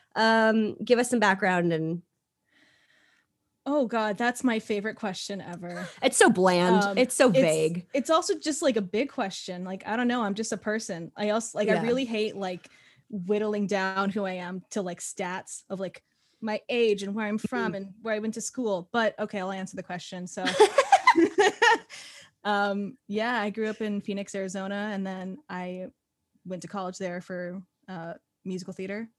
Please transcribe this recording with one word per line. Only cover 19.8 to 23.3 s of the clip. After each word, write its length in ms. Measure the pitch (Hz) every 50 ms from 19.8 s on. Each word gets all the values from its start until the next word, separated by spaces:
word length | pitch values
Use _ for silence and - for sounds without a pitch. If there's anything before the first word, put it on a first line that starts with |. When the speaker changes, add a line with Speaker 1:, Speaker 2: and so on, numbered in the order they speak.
| 185
Speaker 2:
question. 420 | - 180 175 - - 190 180 180 185
So, 160 | - 208 - -
Speaker 1:
<laughs> 60 | 554 539 415 - - - 523 - 807 - - 988 -
Speaker 2:
<laughs> 80 | 330 330 - - - 403 - - - 466 480 466 440 - - - - - - - - - _ _ _ -
um, 540 | 202 208 143 202 202 196 202 202 185 - _ _ -
yeah, 320 | 202 214 220 240